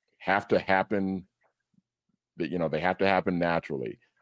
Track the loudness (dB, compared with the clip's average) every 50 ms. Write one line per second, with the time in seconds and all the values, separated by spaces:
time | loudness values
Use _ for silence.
0 | _ _ _ _ -2 0 0 0 2 2 0 0 2 2 2 2 2 0 -2 -2
1 | -2 -2 -4 -6 -8 _ _ _ _ _ _ _ _ _ _ _ _ _ _ _
2 | _ _ _ _ _ _ _ -8 -6 -4 -2 -2 -2 -2 -2 0 0 0 0 2
3 | 2 4 4 2 2 0 0 0 0 0 0 0 -2 -4 -6 -6 -6 -8 -10 -12
4 | _ _ _ _